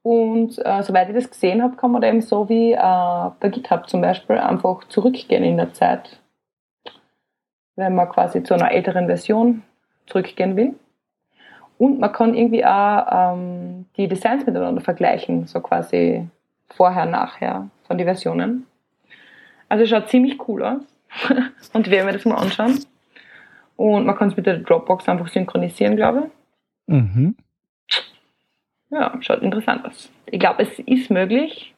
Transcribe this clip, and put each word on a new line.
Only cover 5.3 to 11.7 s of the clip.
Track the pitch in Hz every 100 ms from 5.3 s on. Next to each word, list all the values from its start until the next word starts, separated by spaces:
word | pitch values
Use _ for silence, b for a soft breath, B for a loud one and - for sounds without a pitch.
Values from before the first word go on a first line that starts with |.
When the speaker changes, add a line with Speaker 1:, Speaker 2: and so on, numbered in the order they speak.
| 190
Speaker 1:
in | 175 170
der | 170
Zeit, | - 175 175 - - _ _ _ _ _ _ - _ _ _ _ _ _ _ _ -
wenn | 190
man | 185 175
quasi | - 175 185
zu | 175 175
einer | 170
älteren | - 190 180 175
Version | 175 - 214 240 226 - _ _ _ _
zurückgehen | 190 185 - 185 190
will. | 262 - _ _ _ _ _ b b b b